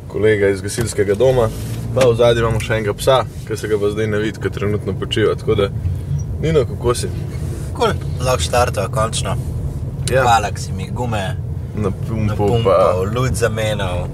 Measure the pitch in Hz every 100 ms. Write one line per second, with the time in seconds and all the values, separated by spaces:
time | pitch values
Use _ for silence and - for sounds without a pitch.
0 | - 78 107 107 98 98 98 - 110 -
1 | 101 101 127 127 110 - - - - 117
2 | 127 117 120 117 113 110 - 113 104 101
3 | - 131 107 - - 107 107 107 101 104
4 | 110 104 107 101 101 - 101 104 101 95
5 | 98 - 101 87 - 107 98 - - -
6 | - - - - 151 160 117 - 120 120
7 | 98 87 - - - - - - 233 -
8 | - - 127 127 - 123 120 110 98 -
9 | 110 - 101 92 - - - - - -
10 | - 127 127 117 101 - - 95 95 -
11 | 123 110 92 92 - - - 107 101 -
12 | - 113 107 101 104 117 110 90 90 92
13 | 95 120 131 113 113 110 107 104 95 90
14 | 69